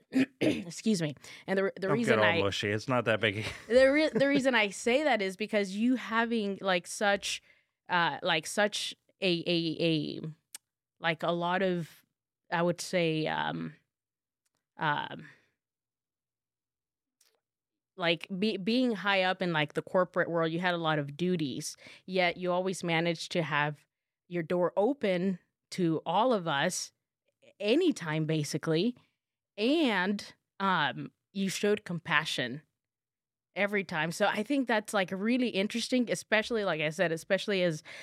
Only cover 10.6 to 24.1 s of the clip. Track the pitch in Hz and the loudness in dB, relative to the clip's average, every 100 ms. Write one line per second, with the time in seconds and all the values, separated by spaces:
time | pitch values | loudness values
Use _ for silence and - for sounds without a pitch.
10.6 | - _ _ _ 165 160 165 175 170 185 | -20 _ _ _ -4 -2 -2 0 0 0
11.6 | 190 175 156 - _ _ _ _ _ 170 | 0 -2 -6 -12 _ _ _ _ _ -2
12.6 | 175 170 - 185 165 156 156 110 151 165 | 0 -2 -4 -2 0 0 -2 -2 -2 -4
13.6 | 160 - _ _ _ _ _ _ _ _ | -8 -14 _ _ _ _ _ _ _ _
14.6 | _ - 156 147 - 160 160 - _ _ | _ -4 -2 -2 -4 -10 -16 -20 _ _
15.6 | _ _ _ _ _ _ _ _ _ _ | _ _ _ _ _ _ _ _ _ _
16.6 | _ _ _ _ _ _ _ _ _ _ | _ _ _ _ _ _ _ _ _ _
17.6 | _ _ _ - 170 170 - 185 214 202 | _ _ _ -2 0 0 -4 -2 -2 0
18.6 | 185 240 247 202 202 196 185 185 180 156 | 0 2 2 0 0 2 2 0 0 0
19.6 | 151 - - 185 180 180 165 170 165 165 | 0 -4 -2 0 2 0 0 0 0 0
20.6 | 180 170 160 151 143 143 180 180 143 127 | -2 0 0 0 -2 -4 -2 0 -2 -6
21.6 | - - - - - 185 175 170 180 180 | -10 -14 -20 -20 -4 0 0 0 -2 0
22.6 | 190 180 175 165 170 165 - 175 151 147 | -2 -4 0 0 0 -2 -2 -2 0 0
23.6 | 147 147 _ _ _ | 0 -4 _ _ _